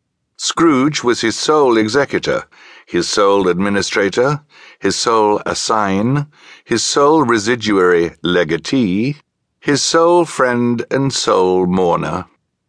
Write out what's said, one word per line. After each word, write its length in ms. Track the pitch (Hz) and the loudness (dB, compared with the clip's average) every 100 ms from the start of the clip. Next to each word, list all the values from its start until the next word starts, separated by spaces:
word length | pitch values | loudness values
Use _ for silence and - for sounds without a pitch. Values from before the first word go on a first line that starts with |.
| _ _ _ - | _ _ _ -10
Scrooge 680 | - - 165 131 143 147 | -8 0 2 4 0 0
was 180 | 120 113 | -2 0
his 140 | 113 - | -2 -2
sole 420 | - 151 135 113 | 0 2 4 2
executor, 680 | 107 131 - 95 - 69 - - - - _ | 2 0 0 -2 -2 -4 -6 -20 -20 -20 _
his 240 | 87 82 | -4 -2
sole 380 | - 98 101 92 | 0 2 2 0
administrator, 1000 | 87 101 101 92 110 101 120 131 147 - - - - | 0 -2 -2 -2 -2 -2 0 0 -2 -8 -20 -20 -6
his 180 | 101 - | -4 -2
sole 460 | 120 113 107 104 - | 0 2 2 0 -4
assign, 800 | 90 - 110 101 98 117 143 147 _ - - | -6 -2 -2 0 -2 0 -2 -4 _ -20 -20
his 200 | - 113 | -4 -4
sole 400 | - 151 143 160 | 0 2 4 4
residuary 880 | 123 113 104 123 107 98 90 87 85 - | 2 0 0 -2 0 2 4 2 0 -4
legatee, 960 | 87 90 78 82 - 135 104 95 127 147 _ _ _ _ | -2 0 0 -4 -2 -2 0 -2 -4 -6 _ _ _ _
his 220 | - 139 | -4 -2
sole 440 | - 165 170 175 165 | 0 2 4 2 0
friend 600 | - 127 120 120 120 - | -2 0 0 0 -2 -4
and 200 | 135 135 | -4 -2
sole 540 | - - 98 92 92 90 | -2 0 2 2 2 0
mourner. 600 | 92 87 82 76 87 - _ _ _ | 0 0 -2 -4 -8 -10 _ _ _